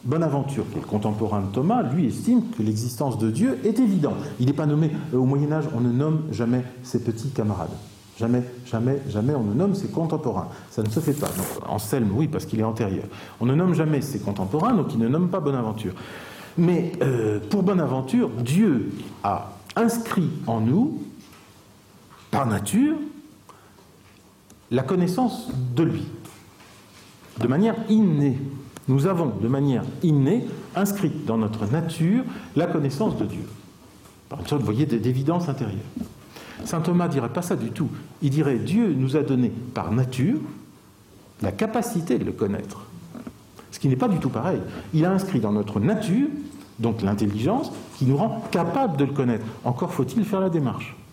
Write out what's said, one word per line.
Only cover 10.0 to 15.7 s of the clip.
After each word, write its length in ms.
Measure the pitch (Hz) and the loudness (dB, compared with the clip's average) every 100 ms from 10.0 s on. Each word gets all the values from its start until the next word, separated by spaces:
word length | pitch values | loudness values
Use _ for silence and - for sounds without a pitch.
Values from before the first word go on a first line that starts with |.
| 165 156 120 95 - - - | 0 0 -2 -4 -6 -12 -10
Ça 100 | - | -4
ne 80 | 104 | 0
se 120 | 110 | 0
fait 100 | 156 | 0
pas. 160 | 143 - | -2 -2
Donc, 420 | - 92 - - | -4 -6 -6 -6
Anselme, 420 | 107 - 139 110 101 | -6 -2 0 2 2
oui, 140 | 156 | 0
parce 160 | 95 - | -2 -4
qu'il 160 | 110 | -2
est 20 | |
antérieur. 400 | 110 113 110 90 - - - - | 0 0 -2 -2 -6 -12 -16 -4
On 40 | 120 | 2
ne 80 | |
nomme 200 | 143 180 | 2 4
jamais 260 | 151 156 147 | 2 2 2
ses 200 | - 104 | 0 -4
contemporains, 540 | 98 101 95 151 208 | -4 -4 -2 0 2
donc 200 | 226 135 | 2 2
il 60 | 117 | 0
ne 100 | 113 | 2
nomme 180 | 147 180 | 4 2
pas 140 | 190 | 2
Bonaventure. 500 | 147 135 110 | 0 0 -2